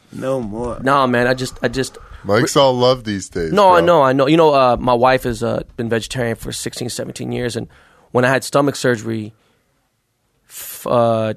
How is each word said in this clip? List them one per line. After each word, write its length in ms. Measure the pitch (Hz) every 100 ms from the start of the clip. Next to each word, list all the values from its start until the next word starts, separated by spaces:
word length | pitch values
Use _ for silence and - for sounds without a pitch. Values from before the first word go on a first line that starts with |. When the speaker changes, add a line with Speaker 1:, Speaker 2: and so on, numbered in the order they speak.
| _
Speaker 1:
No 260 | - 131 135
more. 400 | 110 110 120 107
Speaker 2:
Nah, 240 | 131 139 127
man. 200 | 120 123
I 60 |
just, 240 | 131 131 -
I 60 | 123
just 300 | 123 123 - - -
Speaker 3:
Mike's 320 | 98 104 - 151
all 180 | 135
love 300 | 123 123 127
these 240 | 110 98 -
days, 220 | 90 82
Speaker 2:
No, 180 | 190 190
I 100 | 175
Speaker 3:
bro. 40 | 170
Speaker 2:
know, 140 | 165
I 100 | 135
know. 140 | 135 135
You 100 | 165
know, 160 | 156
uh, 240 | 143 127 120
my 140 | 127
wife 300 | 120 131 131
has, 200 | 127 110
uh, 200 | 117 113 - -
been 140 | 117
vegetarian 460 | 113 - 131 117 113
for 160 | 127
sixteen, 340 | 120 120 - 123
seventeen 420 | - 117 - 123
years, 220 | 120 123 117
and 100 | - _ _ _ _
when 120 | 123
I 60 | 123
had 140 | 131 -
stomach 300 | 143 143 -
surgery, 560 | 131 117 110 113 107 - _ _ _ _ _ _ _ _ _ _ _
f-, 400 | - - - -
uh, 460 | 123 117 113 110